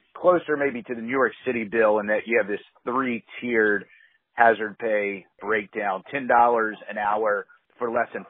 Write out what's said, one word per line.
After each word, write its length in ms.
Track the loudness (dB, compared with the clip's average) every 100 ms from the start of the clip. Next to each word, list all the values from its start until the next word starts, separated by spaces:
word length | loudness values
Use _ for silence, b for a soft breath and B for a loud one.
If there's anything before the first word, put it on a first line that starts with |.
| _ 0
closer 400 | 2 2 0 -2
maybe 280 | -2 -4
to 100 | -8
the 60 | -8
New 100 | -4
York 220 | 0 0 0
City 200 | -4 -4
bill 340 | -2 2 4 4
in 80 | 0
that 140 | -2 0
you 120 | 0
have 80 | 0
this 140 | -6 -10 _
three-tiered 1000 | -4 -2 -2 -4 -8 -10 -2 2 2 0 -4 b b b _
hazard 440 | 4 4 4 -2 -6
pay 480 | -2 -2 -2 -6 -14 _
breakdown, 640 | -4 -4 -4 -6 -4 -6 -8
ten 200 | -6 2
dollars 480 | 4 4 2 -2 -6 -10
an 100 | -4
hour 480 | -2 0 0 -2 -6 b _ -8
for 140 | -4
less 160 | -2 -4
than 100 | -8